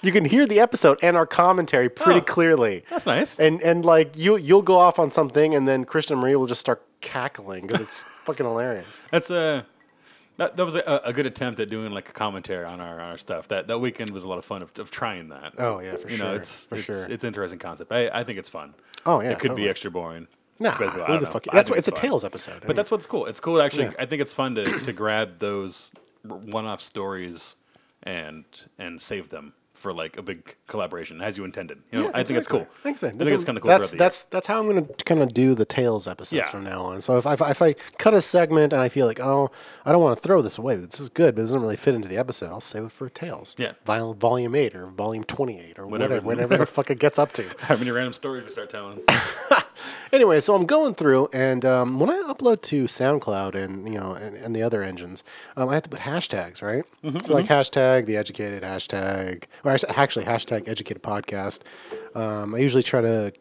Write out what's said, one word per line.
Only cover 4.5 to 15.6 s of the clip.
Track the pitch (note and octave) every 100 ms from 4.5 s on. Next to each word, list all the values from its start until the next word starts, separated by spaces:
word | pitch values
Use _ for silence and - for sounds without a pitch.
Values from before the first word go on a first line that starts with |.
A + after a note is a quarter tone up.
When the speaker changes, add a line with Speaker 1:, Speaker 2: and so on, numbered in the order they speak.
| G3
Speaker 1:
go | F#3+ F3+
off | F3 E3+
on | D3+
something, | E3 C#3+ D3 D#3
and | D3 C3+
then | C3 B2+
Christian | D#3 D3+ C3+
and |
Maria | B2+ C#3
will | B2
just | B2
start | - A#2 _ _
cackling | - C3+ C3 - G2 F#2+ F#2+
'cause | F#3
it's | G#2+ - -
<laughs> | - -
fucking | D3 B2
hilarious. | A2+ B2+ G#2 F2 - -
Speaker 2:
That's | F3 -
a, | F3 D#3+ C#3 - _ _ _ _ _ _ -
that, | F3 F3+
that | F3
was | D#3+
a, | - C#3 A#2+
a |
good | B2 C3
attempt | - B2+ A2+
at | G#2
doing, | A2 A2
like, | G2+ -
a |
commentary | - G#2+ G2 F2 F#2 E2+
on | F2+
our, | E2+ E2+
our | E2+ E2
stuff. | - E2 -
That, | F#2+ G#2+
that | A#2
weekend | B2 - G#2+
was | G2
a | F#2
lot | F2+
of |
fun | - G2
of, | F2 -
of | G#2+
trying | - A#2 F#2 D#2+
that. | C#2 D2+
Speaker 1:
Oh, | -